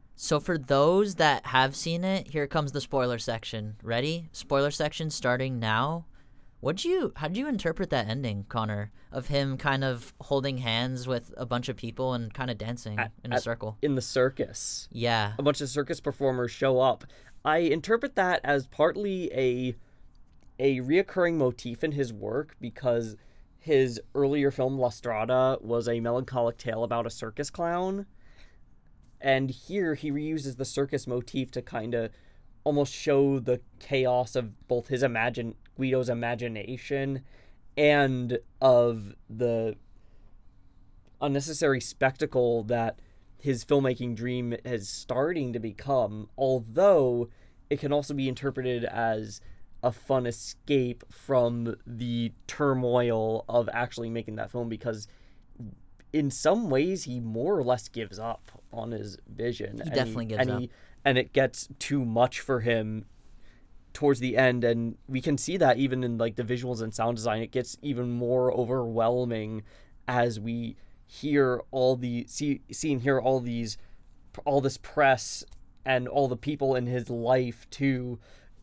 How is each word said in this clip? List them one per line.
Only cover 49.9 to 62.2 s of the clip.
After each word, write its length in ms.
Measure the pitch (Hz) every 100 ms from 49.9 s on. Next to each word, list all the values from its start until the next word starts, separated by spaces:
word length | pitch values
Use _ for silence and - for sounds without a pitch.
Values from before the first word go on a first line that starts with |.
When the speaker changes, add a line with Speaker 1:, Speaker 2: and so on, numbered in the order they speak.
Speaker 2:
fun 340 | - - 131 120
escape 800 | 117 - - - 143 123 120 -
from 640 | - - 131 120 117 117 - -
the 480 | 117 120 117 113 - -
turmoil 960 | - 143 131 123 123 120 113 110 110 -
of 220 | 120 113
actually 380 | 117 123 - 117
making 260 | 113 113 107
that 160 | 107
film, 160 | 123 117
because 400 | 110 120 107 - - - - - - 104 - - - -
in 200 | 156 139
some 380 | - 156 214 208
ways 340 | 135 170 196
he 160 | 131 123
more 360 | 113 113 156 196
or 60 |
less 240 | 123 123 -
gives 300 | 117 104 98
up 340 | 113 110 - - -
on 180 | 117 113
his 260 | 110 104 92 -
vision. 480 | 104 117 - - -
Speaker 1:
He 60 |
Speaker 2:
And 120 | 165
Speaker 1:
definitely 320 | 135 120 117 113
gives 160 | 110
Speaker 2:
and 80 | 127
Speaker 1:
up. 80 | 127
Speaker 2:
he, 80 | 123 - - - 139
and 120 | 127
it 140 | -
gets 380 | 139 131 - - -
too 260 | - 143
much 360 | 120 113